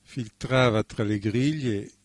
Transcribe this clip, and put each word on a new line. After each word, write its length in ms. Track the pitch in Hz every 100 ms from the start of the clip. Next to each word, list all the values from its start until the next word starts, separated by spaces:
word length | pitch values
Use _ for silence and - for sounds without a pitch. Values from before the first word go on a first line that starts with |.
filtrava 800 | _ 135 110 _ 127 131 123 110
tra 200 | - -
le 160 | 104 104
griglie 720 | 104 113 139 156 127 101 104 _